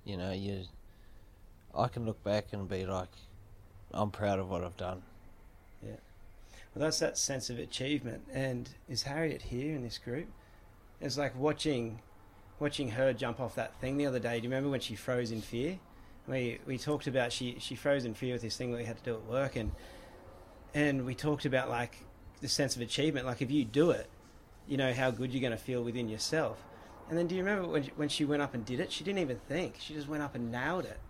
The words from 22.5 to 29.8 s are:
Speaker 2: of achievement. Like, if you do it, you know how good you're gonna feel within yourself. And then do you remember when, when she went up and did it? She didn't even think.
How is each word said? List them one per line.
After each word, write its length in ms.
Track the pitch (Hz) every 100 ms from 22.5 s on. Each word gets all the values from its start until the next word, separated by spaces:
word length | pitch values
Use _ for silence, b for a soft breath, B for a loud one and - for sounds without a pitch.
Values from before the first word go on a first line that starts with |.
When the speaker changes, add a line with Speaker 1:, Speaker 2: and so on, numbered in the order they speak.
| - 135 123
Speaker 2:
of 60 |
achievement. 420 | 117 - 151 139
Like, 160 | 127 120
if 100 | 127
you 140 | 147
do 280 | 113 127 170
it, 180 | - - - - - - - -
you 80 | 139
know 160 | 131
how 180 | 120 131
good 220 | 113 127
you're 80 | 131
gonna 160 | 127 113
feel 260 | - 123
within 260 | 120 120 110
yourself. 540 | 107 - 160 127 107 - B B B -
And 100 | 165
then 80 | 175
do 80 |
you 80 | 185
remember 240 | 185 208 175
when, 140 | 156 135 -
when 120 | 147
she 160 | -
went 160 | 147 147
up 140 | 139
and 100 | 127
did 140 | 110 123
it? 140 | 185
She 100 | -
didn't 160 | 160 196
even 220 | 156 117 -
think. 260 | 151 151 -